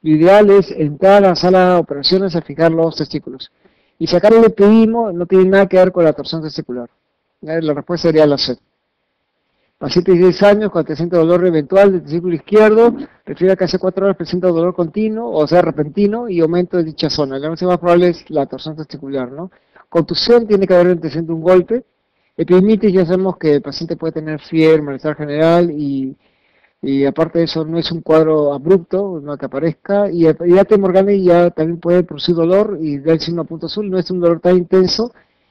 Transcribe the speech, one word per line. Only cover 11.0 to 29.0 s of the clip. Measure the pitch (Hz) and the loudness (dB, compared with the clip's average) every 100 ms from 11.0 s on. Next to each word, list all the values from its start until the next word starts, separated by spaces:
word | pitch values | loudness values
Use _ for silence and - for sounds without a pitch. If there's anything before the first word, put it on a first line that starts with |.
| 170 175 | -2 0
de | |
dolor | 160 175 180 | 2 2 0
eventual | 160 143 190 202 | -2 0 2 2
del | 180 | 2
testículo | 147 165 180 165 | -4 -6 -4 -6
izquierdo, | - 208 214 214 233 226 - _ - | 0 2 4 4 2 0 -12 _ -16
refiere | 147 185 | -2 0
a | 190 | 0
que | |
hace | 185 185 | -2 -2
cuatro | 185 190 | -4 -2
horas | 196 185 | -2 -2
presenta | 165 180 180 | -6 -2 -2
dolor | 165 175 175 | 0 -2 -2
continuo, | 165 208 220 220 233 | -6 -4 -4 -6 -6
o | 165 151 | -4 0
sea, | 180 | 2
repentino, | 175 151 151 - 202 226 240 | 0 -4 -6 -2 -2 -2 -6
y | 175 | -2
aumento | 160 175 180 180 | 0 0 -2 -4
de | |
dicha | 160 151 151 | -4 -6 -6
zona. | 156 139 135 | -4 -6 -6
La | 151 | -8
más | 165 | -6
probable | 180 175 175 175 180 | -2 -2 2 2 2
es | 170 - | -2 -6
la | 156 139 | -6 -6
torsión | 131 156 156 | -8 -14 -14
testicular, | 151 139 139 135 123 | -16 -16 -10 -8 -10
¿no? | 139 185 _ _ _ _ | -12 -16 _ _ _ _
Contusión | 170 - 165 - 240 214 | -4 -4 -4 2 0 2
tiene | 202 190 | 0 2
que | 180 | 2
haber | 180 | 2
antecedente | 175 160 156 160 | 0 -4 -8 -8
de | |
un | 165 | -4
golpe. | 170 185 175 240 - _ _ _ _ - | 2 2 2 -6 -6 _ _ _ _ -8
Epidemitis | 165 185 202 214 214 | 2 2 4 2 2
ya | 185 165 | 2 0
sabemos | 185 190 180 | 0 -2 -2
que | 156 | 0
el | 147 | 0
paciente | 143 - 165 170 | -2 -10 -10 -8
puede | 160 | -8
tener | 160 156 151 | -8 -10 -12
fiebre, | - 165 160 156 | -6 2 4 4
malestar | 147 135 156 147 | 0 -8 -8 -8
general, | 147 147 160 170 175 | -6 0 2 2 0
y, | 151 143 139 135 - _ _ _ _ _ _ | -4 -6 -6 -6 -12 _ _ _ _ _ _
y | 139 139 139 | -4 -2 -2
aparte | 139 160 170 | -2 -2 -2
de | 165 | -2
eso | 165 | -4
no | 156 165 | -6 -6
es | 156 | -6
un | 170 | -8
cuadro | - 160 160 156 147 | 0 2 2 0 0
abrupto, | 143 147 190 170 190 | -2 0 0 0 -6